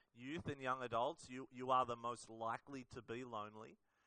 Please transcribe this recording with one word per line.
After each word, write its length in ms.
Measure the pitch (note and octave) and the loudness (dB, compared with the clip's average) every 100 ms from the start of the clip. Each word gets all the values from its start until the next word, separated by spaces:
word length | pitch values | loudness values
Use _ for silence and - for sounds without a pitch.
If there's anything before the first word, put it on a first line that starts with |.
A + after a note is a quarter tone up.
| _ A#2 | _ -12
youth 320 | B2+ E3 D#3+ | -6 -4 -4
and 140 | C#3 | -2
young 220 | C3 C3 | 0 0
adults, 440 | B2 A#2 C3 E3+ - | 2 4 2 0 -8
you, 200 | B2+ C3+ | -8 -8
you 200 | B2 B2+ | -4 6
are 160 | B2+ A#2+ | 8 8
the 80 | A#2 | 2
most 340 | A#2+ A#2 - | -2 -4 -8
likely 560 | A2+ A2+ A#2+ - C#3 B2 | -4 -2 -2 -4 -10 -8
to 80 | C3+ | -12
be 220 | G#2+ A#2 | -4 -4
lonely. 560 | B2+ A2 G#2+ G#2+ A#2 G3+ _ _ | -4 -4 -4 -8 -14 -16 _ _